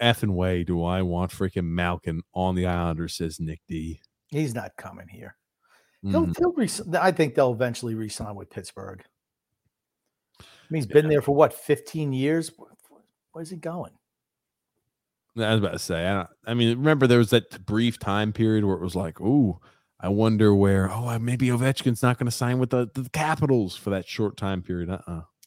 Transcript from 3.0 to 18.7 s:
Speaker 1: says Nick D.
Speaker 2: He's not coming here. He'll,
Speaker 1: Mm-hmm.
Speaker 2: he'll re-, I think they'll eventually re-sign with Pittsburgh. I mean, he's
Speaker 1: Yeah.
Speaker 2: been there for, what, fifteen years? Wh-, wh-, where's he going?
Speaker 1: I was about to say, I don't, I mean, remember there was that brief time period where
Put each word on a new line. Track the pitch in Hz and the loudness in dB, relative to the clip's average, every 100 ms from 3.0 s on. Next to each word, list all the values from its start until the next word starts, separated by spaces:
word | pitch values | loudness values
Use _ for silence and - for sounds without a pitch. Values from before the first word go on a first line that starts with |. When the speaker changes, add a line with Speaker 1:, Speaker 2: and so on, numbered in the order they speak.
| 82 | -6
Speaker 1:
says | - 82 76 | -6 -8 -6
Nick | 80 80 - | -8 -10 -10
D. | 82 80 78 _ _ _ | -8 -8 -12 _ _ _
Speaker 2:
He's | 143 151 | -4 -4
not | 110 - - | -6 -10 -14
coming | 92 90 90 | -18 -18 -20
here. | 92 - - _ _ _ _ _ _ | -20 -20 -20 _ _ _ _ _ _
He'll, | 101 302 320 | 0 2 2
Speaker 1:
Mm-hmm. | - | 2
Speaker 2:
he'll | 349 | 0
re-, | 339 214 - 175 165 | 0 -2 -4 -4 2
I | 185 | 2
think | - 156 | 4 2
they'll | 131 131 | 4 2
eventually | 117 123 117 123 110 | 2 -2 -4 -6 -6
re-sign | 110 - 104 101 | -6 -10 -10 -12
with | 95 | -14
Pittsburgh. | - 95 - 98 95 - _ _ _ _ _ _ _ _ _ _ _ _ - | -14 -14 -14 -16 -16 -20 _ _ _ _ _ _ _ _ _ _ _ _ -20
I | - _ - | -20 _ -6
mean, | 160 | -4
he's | 117 | 4
Speaker 1:
Yeah. | |
Speaker 2:
been | 147 156 | 4 6
there | 147 | 4
for, | - | 4
what, | 143 147 | 6 4
fifteen | - - 147 - 160 147 | 4 0 0 -2 -6 -2
years? | 131 139 165 160 | 0 0 0 -4
Wh-, | - - _ _ | -12 -20 _ _
wh-, | _ _ _ _ | _ _ _ _
where's | 160 165 | -16 -14
he | 175 | -10
going? | 160 175 - _ _ _ _ _ _ _ _ _ _ _ _ _ _ 117 | -8 -8 -10 _ _ _ _ _ _ _ _ _ _ _ _ _ _ -4
Speaker 1:
I | 110 | 0
was | 110 | 2
about | 98 | 0
to | 85 | -4
say, | - 82 90 | -6 -4 -2
I | |
don't, | 98 85 _ - | -2 -6 _ -4
I | |
mean, | 120 117 120 | 2 2 2
remember | 151 147 131 | 2 4 6
there | 120 | 6
was | 110 | 6
that | 120 - - 92 | 2 0 -10 -4
brief | 107 120 - | 0 0 -2
time | - 101 107 | -2 -2 0
period | 104 110 110 | 0 2 2
where | 101 | 2